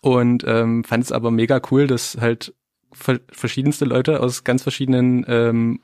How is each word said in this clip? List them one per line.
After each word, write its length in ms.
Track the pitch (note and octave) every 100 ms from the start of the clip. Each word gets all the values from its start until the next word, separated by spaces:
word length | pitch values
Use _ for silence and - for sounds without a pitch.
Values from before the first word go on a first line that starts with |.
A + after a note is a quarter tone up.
Und, 420 | C#3 B2+ A#2+ A#2+ -
ähm, 360 | A2+ A2+ A#2
fand 200 | A2+ A#2
es 80 | B2
aber 180 | B2 A#2
mega 320 | A2+ A2+ C3 -
cool, 160 | C3 C#3+
dass 320 | B2 - -
halt 360 | A#2 A#2 - - _ _ _
ver-, 280 | - - B2 _
verschiedenste 540 | - A#2+ - C#3 D3 C#3
Leute 360 | B2 B2+ D3
aus 220 | B2+ B2+
ganz 200 | - B2+
verschiedenen, 600 | - - C3+ B2+ B2 B2 B2
ähm, 540 | A#2+ A#2 A#2 A#2 -